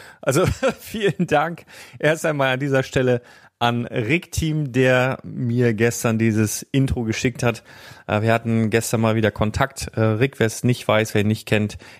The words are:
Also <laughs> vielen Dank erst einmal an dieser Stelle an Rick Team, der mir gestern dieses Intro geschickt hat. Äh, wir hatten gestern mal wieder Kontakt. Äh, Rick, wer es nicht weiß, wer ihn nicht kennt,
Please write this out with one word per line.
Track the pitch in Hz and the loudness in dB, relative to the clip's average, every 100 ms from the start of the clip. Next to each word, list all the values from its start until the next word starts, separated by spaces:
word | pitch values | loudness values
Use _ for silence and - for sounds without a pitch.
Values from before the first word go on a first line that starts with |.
| - - | -20 -10
Also | - 131 170 | -2 2 2
<laughs> | - 262 - | 0 -2 -4
vielen | - 220 202 - 165 | -8 -2 -2 0 0
Dank | 147 160 170 - - - - | 0 0 -6 -16 -20 -20 -4
erst | 151 160 165 | -2 0 -2
einmal | 147 135 | 0 0
an | 127 | 0
dieser | 143 135 | 0 0
Stelle | 131 139 131 120 - - - - | 0 0 2 0 -2 -20 -18 -4
an | 120 120 120 | -2 -2 -4
Rick | 131 110 170 - | -4 -2 -2 -4
Team, | - 160 156 143 | -4 -2 -2 -2
der | 120 127 127 127 - | 2 4 4 2 -2
mir | - - 123 120 120 | -8 -6 -2 2 2
gestern | 107 117 - 120 113 | 2 0 0 0 2
dieses | 113 107 107 - | 2 2 0 -2
Intro | - 139 131 127 | -4 0 0 0
geschickt | 110 110 131 120 | -4 -2 -2 -2
hat. | 120 113 - - - - - | -2 -2 -8 -20 -20 -14 -4
Äh, | 104 | 0
wir | 113 | 2
hatten | 117 117 113 110 | 0 0 0 2
gestern | 113 - 113 | 0 0 0
mal | 113 | 0
wieder | 110 107 | 2 0
Kontakt. | - 107 - 135 - - | 0 -2 -2 -4 -2 -4
Äh, | - | 0
Rick, | 110 107 135 - | 0 2 -2 0
wer | 113 | -2
es | - | 0
nicht | 123 120 - | -2 0 2
weiß, | 107 110 | 2 2
wer | 107 | 0
ihn | 104 | 0
nicht | 110 - | -2 0
kennt, | 107 104 - - | 0 0 -6 -20